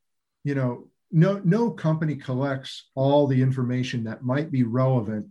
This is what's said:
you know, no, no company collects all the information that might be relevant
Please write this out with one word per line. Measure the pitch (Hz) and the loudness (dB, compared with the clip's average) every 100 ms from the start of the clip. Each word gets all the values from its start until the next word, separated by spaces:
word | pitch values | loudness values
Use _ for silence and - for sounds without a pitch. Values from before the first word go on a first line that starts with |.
| _ _ _ _ | _ _ _ _
you | 147 | -6
know, | 139 127 120 - _ _ | -2 -2 -4 -10 _ _
no, | 165 185 202 | 2 4 2
no | 196 208 233 | 0 2 0
company | - 160 160 160 131 | -2 -2 0 -2 -6
collects | - 127 139 135 135 - - | -6 -4 -4 -4 -10 -16 -10
all | - 135 147 143 | -2 2 4 4
the | 131 | 4
information | 131 127 123 127 123 123 | 2 0 -2 -2 -2 -4
that | 110 110 | -6 -6
might | 123 135 156 | -4 -2 -2
be | 135 | 0
relevant | 117 120 131 131 107 107 104 | 0 2 2 2 -2 -6 -8